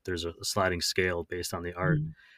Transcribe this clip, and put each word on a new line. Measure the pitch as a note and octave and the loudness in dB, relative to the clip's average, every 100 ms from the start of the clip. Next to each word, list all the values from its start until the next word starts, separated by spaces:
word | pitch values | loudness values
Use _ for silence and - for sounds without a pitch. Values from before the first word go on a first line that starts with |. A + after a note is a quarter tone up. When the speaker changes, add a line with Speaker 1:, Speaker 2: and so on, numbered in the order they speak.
| - | -4
Speaker 1:
there's | F2 E2+ | -4 -4
a, | |
a | - - | -6 -4
sliding | G#2 F#2 F2 | 2 2 2
scale | - - F#2 F2 | -2 2 2 0
based | E2+ F2+ F2 | -4 -6 -4
on | F2+ | -4
the | F2 | -6
art, | F2 F#2 D#3 | 0 4 4
Speaker 2:
Mm-hmm. | D#3 D#3+ - | 2 -8 -18